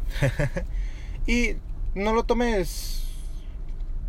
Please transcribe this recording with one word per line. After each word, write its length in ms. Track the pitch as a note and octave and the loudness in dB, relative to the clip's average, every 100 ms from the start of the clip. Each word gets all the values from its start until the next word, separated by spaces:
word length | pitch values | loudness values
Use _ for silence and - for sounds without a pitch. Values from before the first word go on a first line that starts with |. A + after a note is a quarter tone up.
| - - | -4 2
<laughs> 460 | C3+ - D3 - - - - - - - - | 2 4 0 0 -2 -2 -2 -4 -6 -2 2
Y 280 | A#3+ A#3 F#3+ - - - | 4 4 0 -4 -2 -2
no 200 | F#3 G#3 | 0 2
lo 100 | A3+ | 4
tomes, 800 | A3+ A3 A#3+ G#3+ E3+ - - - - - - - - - - - - - | 4 4 4 2 0 -2 -2 -2 -2 -4 -6 -6 -8 -8 -6 -4 -4 -4